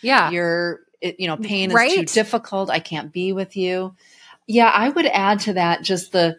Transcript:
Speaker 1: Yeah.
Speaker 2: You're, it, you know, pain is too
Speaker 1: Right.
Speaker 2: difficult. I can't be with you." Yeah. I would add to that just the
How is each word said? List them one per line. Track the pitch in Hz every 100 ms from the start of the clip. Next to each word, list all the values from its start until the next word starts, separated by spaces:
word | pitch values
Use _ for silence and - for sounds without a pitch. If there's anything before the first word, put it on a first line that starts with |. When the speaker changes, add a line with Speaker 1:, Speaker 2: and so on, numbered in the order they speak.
Speaker 1:
Yeah. | 233 262 160
Speaker 2:
You're, | 175 170 170 175 160 _ _
it, | 180 -
you | 175
know, | 156
pain | 214 196 190
is |
too | 233
Speaker 1:
Right. | 254 381 330
Speaker 2:
difficult. | 220 214 226 - 196 190
I | 160
can't | - 156 151
be | 180 185
with | 190 190 196
you." | 180 185 185 - _ _ - - -
Yeah. | 233 226
I | 202 254
would | 330 311
add | 196 196 208
to | 214
that | 185 170 170
just | - 180 -
the | 185 165